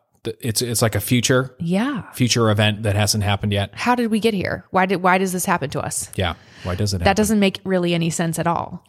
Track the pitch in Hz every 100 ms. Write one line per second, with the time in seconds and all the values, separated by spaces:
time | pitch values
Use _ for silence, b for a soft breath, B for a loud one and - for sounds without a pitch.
0 | _ _ 113 - 123 104 120 113 117 101
1 | - 123 - 127 135 - 170 190 247 262
2 | - - 123 120 113 104 107 104 107 101
3 | 104 107 101 101 107 101 98 - - 247
4 | 233 220 220 208 - 185 - 190 185 185
5 | 185 185 190 180 185 175 - - - -
6 | - - 87 80 B B 92 90 104 98
7 | 92 190 214 220 196 190 190 185 175 170
8 | 165 151 170 165 165 170 - 175